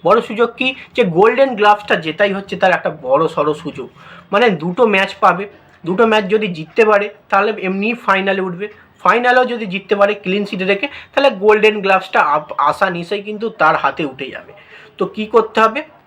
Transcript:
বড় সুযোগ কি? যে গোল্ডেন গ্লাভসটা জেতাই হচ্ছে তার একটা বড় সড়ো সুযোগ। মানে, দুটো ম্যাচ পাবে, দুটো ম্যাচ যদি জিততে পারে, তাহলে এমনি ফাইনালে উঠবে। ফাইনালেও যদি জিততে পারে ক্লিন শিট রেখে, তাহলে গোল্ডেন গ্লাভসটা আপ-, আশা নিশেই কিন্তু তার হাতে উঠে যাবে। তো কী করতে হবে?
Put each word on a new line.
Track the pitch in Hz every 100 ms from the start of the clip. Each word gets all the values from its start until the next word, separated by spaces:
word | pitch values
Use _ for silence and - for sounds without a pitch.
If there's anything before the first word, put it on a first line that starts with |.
বড় | 165 220
সুযোগ | 233 214 240
কি? | - 254 262 - -
যে |
গোল্ডেন | 202 160 214 247 269 214
গ্লাভসটা | 208 208 - 202
জেতাই | 160 156 208
হচ্ছে | 196 190 185
তার | 190
একটা | 165 180 156
বড় | 127 139 160
সড়ো | - 151
সুযোগ। | 147 143 135 - _ - - _
মানে, | 202 240
দুটো | 175 160 180 233
ম্যাচ | 190 196 -
পাবে, | 196 175 202 - _ _ 160
দুটো | 185 226
ম্যাচ | 214 196
যদি | 214 208
জিততে | 170 156 - 214
পারে, | 202 208 - _
তাহলে | 196 208 208
এমনি | 190 190 208
ফাইনালে | 233 - 190 196 190
উঠবে। | 185 175 208 - _ _
ফাইনালেও | 269 233 247 254 247
যদি | 240 220
জিততে | 190 190 202
পারে | 202
ক্লিন | 208 185 196 202
শিট | 185
রেখে, | 185 202 285
তাহলে | - - - 277
গোল্ডেন | 202 208 214 214 214
গ্লাভসটা | 190 190 190 233
আপ-, | 170 151 151 -
আশা | 143 147 190
নিশেই | 175 170 208
কিন্তু | 202 214 226
তার | - 156 160
হাতে | 139 139 151
উঠে | - 131
যাবে। | 107 - - - - - -
তো | 185
কী | - 214
করতে | 233 220 -
হবে? | 220 240 302 -